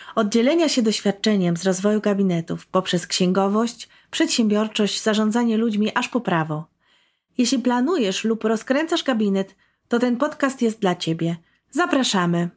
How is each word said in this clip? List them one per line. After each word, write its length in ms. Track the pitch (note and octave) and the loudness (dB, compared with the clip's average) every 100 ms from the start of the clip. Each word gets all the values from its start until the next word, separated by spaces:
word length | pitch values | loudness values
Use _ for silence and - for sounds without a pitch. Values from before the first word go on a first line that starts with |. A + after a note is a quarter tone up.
| - | -8
Od 140 | - G#3 | -2 0
dzielenia 400 | A#3 A#3+ E4+ D4+ | 2 4 4 2
się 140 | C4 | 2
doświadczeniem 720 | A3 G#3 G3+ G3 A3 G#3 F3 E3+ | 0 0 -2 0 0 2 2 0
z 80 | |
rozwoju 360 | F#3+ F#3 G3+ G#3+ | 0 0 0 0
gabinetów 680 | G#3 G3 F#3+ E3+ E3 E3+ - | 0 0 0 0 -4 -8 -4
poprzez 400 | F#3 F3+ F3 - | -2 0 -2 -2
księgowość, 800 | - F#3 F#3+ G3 G#3+ A#3 - - _ _ | 0 2 2 2 2 -2 -6 -20 _ _
przedsiębiorczość, 920 | - E4 - G#3+ G#3 A3 A3 G3+ - | -2 0 2 2 2 0 0 -2 -2
zarządzanie 540 | A3 G#3+ G#3+ A#3 A#3+ A3 | -2 0 2 2 0 0
ludźmi 340 | A#3 G#3 G#3+ | 0 0 0
aż 140 | - B3 | -2 -2
po 120 | A3+ | -4
prawo. 440 | A#3 E3+ D#3+ D#3 E3 _ _ _ _ _ _ - | 0 -2 -2 -6 -8 _ _ _ _ _ _ -4
Jeśli 200 | A#3 C4 | 0 0
planujesz 680 | B3 B3 C4 F#4 G3 F#3+ | 0 0 0 0 -2 -2
lub 200 | A3 A3+ | -2 -2
rozkręcasz 600 | A3 A3 - C4+ D#4+ E4 | -2 -2 -2 -2 0 -2
gabinet, 500 | - A#3 G#3 G3 G3 _ _ _ - | -2 0 0 0 -2 _ _ _ -4
to 100 | A#3+ | 0
ten 180 | B3 A#3+ | 0 0
podcast 460 | D4 - C4+ C4 | -2 -2 -4 0
jest 180 | A#3 A3 | -2 0
dla 140 | F#3+ | 0
ciebie. 420 | F3 - E3 E3 E3+ _ _ _ | 0 -2 -2 -2 -4 _ _ _
Zapraszamy. 800 | C#4 F4 C#4+ B3 G3+ F3 E3+ F3 | -2 0 2 2 0 2 0 -2